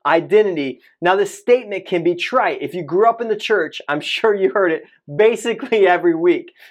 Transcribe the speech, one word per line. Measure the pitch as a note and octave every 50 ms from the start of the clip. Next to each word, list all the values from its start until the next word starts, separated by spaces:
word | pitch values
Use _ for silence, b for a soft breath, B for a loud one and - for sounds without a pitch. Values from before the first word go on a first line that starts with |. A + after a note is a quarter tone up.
| -
identity. | C#3+ D#3+ E3 D3+ C#3+ G3 G#3+ G#3+ G3 E3+ D3+ C#3 C3 A#2+ b b b b b
Now, | E3 F3 F#3+
this | G3+ G3 G3 -
statement | - _ B3 A#3+ B3+ A3 G3+ G3 F3+ F#3+
can | - F#3 E3+ D#3+
be | F3 E3+
trite. | F3 - - B3 C4 G#3 F3 C3+ -
If | C#3+ C#3+ E3+
you | F3+ D#3
grew | C#3 E3 G3 A3 A#3
up | A3+ A#3
in | A#3 A3
the | G#3 G#3+ - -
church, | G#3+ F#3 D#3+ D3 - - - -
I'm | D3 D3
sure | C#3+ - - - - A3 G3+
you | G3 F#3+ F#3+
heard | - G#3 F#3+ E3
it | D#3+ - b b b b b D3 C#3+
basically | G3+ G#3+ A#3 A#3 A3 - A#3 A3 - C4+ - - G#3 F#3+
every | F3+ F3 E3 F3 F3 D#3+
week, | D#3+ E3+ F3+ D#3+ B2+ - - b b b b